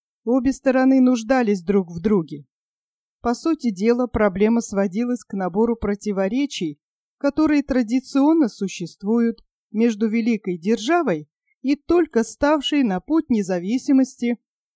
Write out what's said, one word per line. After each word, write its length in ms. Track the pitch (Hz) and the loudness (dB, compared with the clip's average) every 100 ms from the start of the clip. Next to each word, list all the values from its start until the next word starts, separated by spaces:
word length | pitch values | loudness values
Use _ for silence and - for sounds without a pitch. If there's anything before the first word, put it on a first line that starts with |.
| _ _ | _ _
Обе 280 | 226 262 254 | -2 0 0
стороны 480 | 262 269 254 262 269 | 0 0 2 4 6
нуждались 640 | 254 247 220 262 226 202 | 4 2 0 0 2 0
друг 280 | 165 202 170 | 0 0 0
в 100 | 170 | -4
друге. 460 | 196 202 156 143 - _ _ _ _ _ _ _ | 0 0 0 -12 -18 _ _ _ _ _ _ _
По 140 | 233 | -4
сути 360 | 240 330 320 240 | -2 -2 -2 -2
дела, 380 | 180 220 240 247 | 0 0 0 -2
проблема 520 | 233 208 180 214 233 | 0 0 2 0 0
сводилась 640 | 226 196 196 185 240 247 | -2 -2 -2 -2 -4 -4
к 120 | - | -6
набору 420 | 196 180 185 233 226 | -6 -4 0 -2 -2
противоречий, 1040 | 208 202 214 196 190 247 285 - 160 147 _ _ _ _ | -4 -4 -4 -2 -2 -2 -4 -4 -8 -8 _ _ _ _
которые 440 | 285 285 311 294 | -2 0 2 2
традиционно 840 | 277 254 214 254 - 277 285 330 240 | 0 -2 0 -2 -2 2 4 4 2
существуют 920 | - 190 - 175 - 196 233 233 226 _ _ _ | -2 -8 -8 -12 -8 -2 0 0 -2 _ _ _
между 380 | 208 233 208 220 | 0 0 0 -2
великой 500 | 226 226 220 - 180 | 0 0 -2 -4 -4
державой 720 | 175 226 220 349 277 160 151 _ _ _ | -2 -2 0 0 0 -4 -6 _ _ _
и 140 | 254 285 | -2 -2
только 480 | - 349 311 226 | 0 0 2 0
ставшей 580 | 233 - 285 302 - 294 | -2 -2 0 0 0 0
на 180 | 254 185 | 0 -2
путь 300 | - 320 - | -2 -2 0
независимости 1080 | 226 180 180 180 254 - 269 262 - 240 240 _ _ _ | -2 0 -4 -2 -4 2 4 2 0 -4 -4 _ _ _